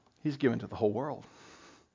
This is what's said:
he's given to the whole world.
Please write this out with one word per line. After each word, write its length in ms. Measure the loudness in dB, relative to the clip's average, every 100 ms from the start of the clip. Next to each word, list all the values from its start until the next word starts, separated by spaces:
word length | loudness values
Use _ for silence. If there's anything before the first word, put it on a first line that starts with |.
| _ _
he's 140 | -4 2
given 220 | 2 2
to 80 | -2
the 100 | 0
whole 160 | 0
world. 320 | 2 -4 -8 -12 -20 -20 -20 -20 -20 _